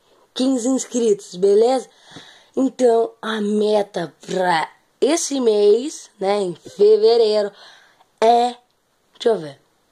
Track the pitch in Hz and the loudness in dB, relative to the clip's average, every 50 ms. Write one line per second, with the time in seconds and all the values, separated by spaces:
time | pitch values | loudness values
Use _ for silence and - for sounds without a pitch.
0 | _ _ _ _ _ _ - - 254 269 269 247 214 262 262 247 - - - 247 | _ _ _ _ _ _ -6 -4 -2 -2 -2 -2 0 -2 -2 -2 -4 -6 -6 -2
1 | 233 220 202 196 - - 180 175 190 196 202 214 233 247 262 254 208 - _ _ | 0 0 0 -2 -4 -16 -10 -2 0 2 2 4 2 2 0 -2 -4 -10 _ _
2 | _ - - - - - - _ _ _ - 247 269 254 - - 254 240 226 226 | _ -20 -20 -20 -20 -20 -20 _ _ _ -6 -4 -4 -4 -2 0 0 2 2 2
3 | 226 226 - - - 220 220 220 208 202 214 208 208 214 214 208 202 202 - 180 | 0 -2 -6 -12 -10 -8 -6 -6 -4 -2 -2 -2 0 0 0 0 -2 -4 -8 -10
4 | 170 147 - _ - - 180 185 185 180 170 160 151 - - _ _ _ _ - | -10 -10 -12 _ -12 -8 -4 -2 0 0 0 -2 -2 -6 -12 _ _ _ _ -2
5 | - 254 320 339 - - 277 269 247 226 208 208 208 208 208 233 262 311 - - | -2 0 0 -2 -4 -6 -6 -2 0 0 2 2 4 4 4 2 0 -6 -12 -16
6 | - - _ - 190 190 202 208 196 180 165 - _ - - - 202 208 220 208 | -20 -20 _ -6 -4 -2 -2 -2 -4 -6 -8 -12 _ -16 -2 2 4 4 4 4
7 | 214 220 233 240 226 214 214 214 202 202 - - - - - _ _ _ _ _ | 4 2 4 4 2 2 0 -2 -2 -4 -8 -14 -20 -20 -20 _ _ _ _ _
8 | _ _ _ - 220 226 240 233 240 247 233 - _ _ _ _ _ _ _ _ | _ _ _ 0 2 4 4 4 2 0 -4 -10 _ _ _ _ _ _ _ _
9 | _ _ _ - - 233 220 180 160 143 135 _ _ _ _ _ _ _ | _ _ _ -4 -2 -2 -2 -2 -4 -12 -16 _ _ _ _ _ _ _